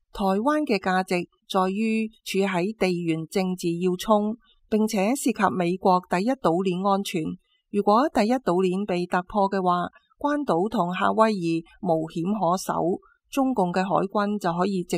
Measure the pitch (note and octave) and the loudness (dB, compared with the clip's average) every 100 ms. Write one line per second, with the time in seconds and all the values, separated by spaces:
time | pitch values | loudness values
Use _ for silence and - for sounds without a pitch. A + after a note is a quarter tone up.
0 | _ - F#3+ G3 A#3+ D4+ D4 G3+ G3 F#3 | _ -4 0 0 2 0 0 0 0 0
1 | F3+ F3+ F3 _ - F#3+ F#3 G3 A3 A3 | 0 -2 -4 _ -4 0 0 0 0 0
2 | A3 - - F#3+ G3 F#3 F#3 A3 F#3 F3 | -2 -8 -6 -2 0 0 -2 -2 -2 0
3 | E3+ D#3+ D#3+ G3+ F#3 F#3 E3+ E3+ F#3 F3+ | -2 -4 -4 -2 -2 -2 -4 -2 -2 -2
4 | - G#3+ G#3 A3+ _ _ _ G#3+ G#3+ G#3+ | 0 0 0 -6 _ _ _ 0 0 0
5 | G3 C#4 C#4+ A#3 G3 F#3 E3+ F#3 G3 F3+ | 0 0 0 0 0 0 -2 0 2 2
6 | - F3+ G#3 C4+ F3 E3 G3 F3+ G3+ G3 | 0 -2 -2 0 2 2 0 0 0 0
7 | G3 E3+ D#3+ F3+ _ _ _ G3+ G3+ G#3+ | -2 -4 -6 -8 _ _ _ -2 2 4
8 | D#4 - G#3 B3+ - F3 F#3+ F3+ G3+ F3 | 4 2 2 2 2 2 2 0 -2 -2
9 | F3 F#3 F3+ G#3 G3 G3 F#3 F3 F3 - | -2 -2 -2 0 0 0 0 0 -2 -10
10 | _ - C#4+ D4 C#4 E3 G3+ A3+ F3 F3+ | _ -6 -2 -2 0 0 0 0 -2 0
11 | G3+ G3+ A3 G#3 E3+ E3 - - F#3 D#3+ | 0 4 2 2 -2 -2 -4 -6 -2 0
12 | D#3+ E3+ E3+ G#3 E3+ F#3 - E3 D#3+ F#3+ | -2 -4 -2 0 0 0 -2 -2 -2 -2
13 | - _ _ - C4 B3 F3+ F3+ F#3+ D#3 | -6 _ _ -2 0 2 0 0 0 0
14 | F#3+ G#3+ G3+ G#3 F#3 E3+ F#3 G3 F3 | 0 0 -2 -2 -2 0 0 -2 -2